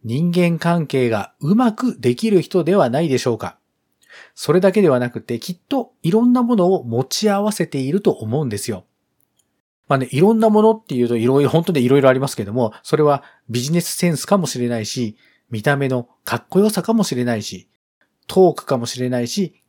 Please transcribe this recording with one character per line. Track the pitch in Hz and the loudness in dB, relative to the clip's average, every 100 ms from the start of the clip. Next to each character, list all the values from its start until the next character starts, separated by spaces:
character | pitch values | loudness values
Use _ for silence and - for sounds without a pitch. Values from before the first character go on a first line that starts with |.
| 110 | -6
人 | 127 170 | -4 -2
間 | 175 175 165 | 0 0 0
関 | 170 170 151 | -2 -2 -2
係 | 135 123 | 0 0
が | 110 98 _ | -2 -6 _
う | 139 | 0
ま | 208 254 | 2 2
く | 214 247 - | 0 -4 -2
で | 123 123 | -2 0
き | 220 | 2
る | 190 | 0
人 | - 185 | 2 -2
で | 156 190 | 0 2
は | 135 | 2
な | 131 | 0
い | 165 | 0
で | 127 | 0
し | - | -2
ょ | |
う | 113 | -4
か。 | 123 - _ _ _ _ _ - - - | -6 -14 _ _ _ _ _ -20 -20 -10
そ | - | 0
れ | 170 | 2
だ | 190 | 4
け | 196 | 4
で | 185 | 4
は | 127 | 2
な | 123 | 0
く | 117 | -6
て、 | - 120 | -8 -8
き | - | -8
っ | 180 - | -12 -6
と | 277 233 _ | -6 -6 _
い | 165 | -2
ろ | 214 | 2
ん | 247 | 4
な | 247 | 2
も | 240 233 | 2 2
の | 180 | 2
を | 190 120 | 0 -2
持 | 113 | -4
ち | 127 - 214 | -4 -2 -2
合 | 202 | 0
わ | 208 | -2
せ | 208 165 | -2 -4
て | 143 | -4
い | 131 | -2
る | 185 | 0
と | 190 | 0
思 | - 110 127 | -2 -2 -4
う | 139 | -4
ん | |
で | 104 | -6
す | - | -8
よ。 | 98 - _ _ _ _ _ _ _ _ _ - | -10 -12 _ _ _ _ _ _ _ _ _ -4
ま | 139 | -2
あ | |
ね、 | 127 | -2
い | 135 | 2
ろ | 190 | 2
ん | 226 | 4
な | 220 | 4
も | 214 | 4
の | 214 | 4
っ | 220 | 2
て | - 127 | -2 -2
い | |
う | 120 | 0
と | 117 | 2
い | 117 | 2
ろ | 135 | 2
い | |
ろ、 | 143 | 4
本 | 160 170 | 2 0
当 | |
に | 160 | 0
い | 123 | 4
ろ | 139 | 4
い | |
ろ | 131 | 6
あ | |
り | 131 | 4
ま | 139 | 0
す | - | -6
け | 101 | -6
ど | |
も、 | 117 117 - | -2 -2 -4
そ | - 151 | -4 0
れ | |
は | 151 139 - _ - | 2 0 -4 _ -8
ビ | 113 | -6
ジ | 131 | -2
ネ | 170 | -2
ス | 170 - | -2 -2
セ | 175 | -2
ン | 151 | -2
ス | - | 0
か | 202 | 0
も | 156 | 0
し | 127 | -4
れ | 120 | -4
な | 117 | -4
い | 107 | -6
し、 | - 113 - _ _ - | -4 -6 -6 _ _ -12
見 | 110 | -4
た | 110 143 | 0 0
目 | 139 | 0
の | 127 120 _ | -2 -6 _
か | - 117 | -8 -8
っ | - | -2
こ | 185 | 0
よ | 208 | 2
さ | 208 | 0
か | 170 | -2
も | 226 | 0
し | 196 123 | 0 -2
れ | 123 | -2
な | 113 | -4
い | |
し、 | 104 92 - _ _ _ _ _ - | -6 -14 -18 _ _ _ _ _ -4
ト | - 180 | 4 4
ー | |
ク | - - | 2 -4
か | 131 | -4
も | 117 | -4
し | 123 | -6
れ | 127 | -4
な | 123 | -2
い | 120 | -4
し、 | - 185 _ | -4 -6 _